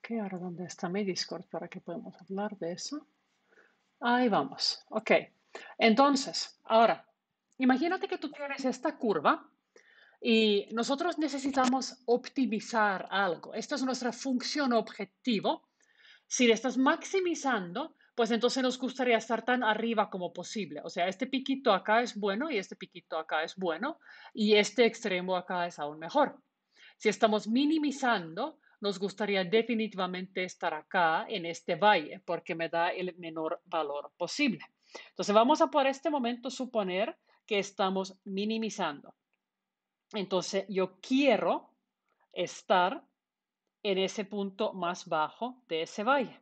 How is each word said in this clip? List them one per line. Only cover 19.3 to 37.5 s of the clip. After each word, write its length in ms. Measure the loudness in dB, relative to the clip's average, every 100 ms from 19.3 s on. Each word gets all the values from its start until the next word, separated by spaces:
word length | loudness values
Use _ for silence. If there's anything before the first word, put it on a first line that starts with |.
| -4 0
tan 180 | 0
arriba 460 | 2 0 0 0 0
como 240 | -2 -6
posible. 480 | -8 -10 -8 -8 -8
O 60 | -8
sea, 180 | -2 -2
este 200 | -2 -4
piquito 440 | -4 -2 0 2
acá 300 | 2 4 2
es 140 | 2 -2
bueno 340 | -2 -2 -2
y 80 | -4
este 180 | -6 -12
piquito 400 | -16 -18 _ -8
acá 280 | -2 -2
es 120 | -4 -4
bueno 440 | -4 -2 -4 -6 -16 -20 -16
y 220 | -2 6 6
este 320 | 6 4 4
extremo 480 | 4 -4 -4 -2 -4
acá 320 | -2 -4 -4
es 100 | -4
aún 220 | -8 -8
mejor. 420 | -2 2 2 0 _ _ _ _ -20 _
Si 120 | -2
estamos 380 | 2 2 2 0
minimizando, 1120 | 2 2 2 0 0 0 0 -2 -6 -8 -8 _ _
nos 160 | -4 -2
gustaría 460 | -6 -4 -2 0
definitivamente 1000 | 2 2 2 -2 -2 -2 -4 -4 -8 -6
estar 300 | -6 -4 -4
acá 520 | -4 -2 2 2 2 -2
en 180 | -6 -6
este 300 | -8 -4 2
valle 460 | 4 4 0 -12 -6
porque 300 | -6 -4 -6
me 140 | -2
da 200 | 0 0
el 240 | -2 -6 -8
menor 440 | -10 -6 -6 -6 _
valor 480 | -4 -2 -6 -10 _
posible. 480 | -8 0 -2 -2 -10 _ _ -20 -18
Entonces 260 | -8 4 4
vamos 260 | 6 4
a 60 | 4
por 180 | 4 2
este 240 | 0 -2
momento 400 | -2 -2 -4 -8
suponer 680 | -8 -4 -2 -2 0 -2 -4 _ _
que 140 | -2